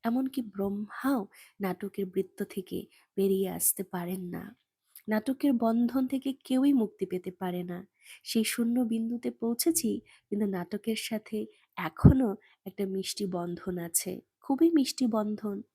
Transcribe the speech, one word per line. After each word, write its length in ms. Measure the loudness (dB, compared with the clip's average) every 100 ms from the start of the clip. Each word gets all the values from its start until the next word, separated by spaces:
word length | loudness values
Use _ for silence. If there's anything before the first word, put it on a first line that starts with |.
এমনকি 360 | 0 0 0 -4
ব্রহ্মাও 760 | -6 -4 -4 -2 -8 -4 0 0 -2 -12 -20 _
নাটকের 460 | -6 -4 -6 -6 -4
বৃত্ত 320 | -2 -4 -6
থেকে 340 | -8 -8 -8 -10 -10 _ _ 0
বেরিয়ে 320 | 2 4 0
আসতে 320 | 0 -2 -2
পারেন 400 | -6 -6 -6 -6 -8
না। 120 | -10 -12 -18 _ _ _ -16 -2
নাটকের 440 | -2 0 0 2
বন্ধন 500 | 4 2 4 2 0 -2
থেকে 240 | -2 -4 -8
কেউই 280 | 0 4 6
মুক্তি 320 | 4 2 -2 -6
পেতে 240 | -4 -6
পারে 320 | -6 -4 -4
না। 160 | -6 -8 -12 _ -20 -20
সেই 220 | -2 0
শূন্য 320 | 0 0 0 2
বিন্দুতে 460 | 2 0 -2 -4 -6
পৌঁছেছি, 600 | -2 -2 0 2 2 0 -4 _ -20
কিন্তু 220 | _ -2 -2
নাটকের 520 | -2 -4 -6 -4 -4
সাথে 360 | -4 -6 -4 -6 -6 _ _ -8
এখনো 500 | -8 8 8 8 2 0 _ _ -16
একটা 180 | -6 -4
মিষ্টি 380 | -2 -4 -6 -4
বন্ধন 480 | -4 -4 -6 -6 -6
আছে, 340 | -4 -4 -4 -10 _ _
খুবই 280 | -4 2 4
মিষ্টি 360 | 4 2 0 0
বন্ধন 500 | 0 -2 -4 -6 -8 -10